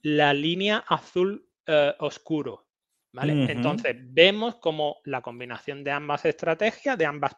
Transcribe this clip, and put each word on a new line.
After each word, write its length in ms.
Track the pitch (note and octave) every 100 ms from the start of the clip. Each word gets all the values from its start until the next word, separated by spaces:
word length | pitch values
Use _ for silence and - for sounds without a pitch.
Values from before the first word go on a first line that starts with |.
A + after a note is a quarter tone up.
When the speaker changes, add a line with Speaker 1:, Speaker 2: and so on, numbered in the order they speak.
Speaker 1:
la 320 | D3+ D3 D3 C#3+
línea 480 | D#3 F3 G3+ G#3+ -
azul, 600 | D#3+ - F3+ F#3 G#3 _ _ -
eh, 300 | D3+ C#3+ -
oscuro, 720 | D3 - - D#3 C3 G2+ _ _ _ _ _
¿vale? 220 | B2+ C#3+
Speaker 2:
Ujú. 180 | D3+ B2+
Speaker 1:
Entonces, 440 | B2 B2 F#3+ D#3 A#2+
vemos 600 | B2+ C3+ F3+ G#3 A#3 -
como 440 | E3 D#3 D3 - -
la 160 | C3
combinación 640 | B2 A#2+ B2 A#2 - C#3
de 80 | C#3+
ambas 340 | C#3+ D3 D3 E3
estrategias, 720 | - E3 D#3+ G#3+ - C#4+ A#3+
de 120 | D#3
ambas 260 | D3 C#3+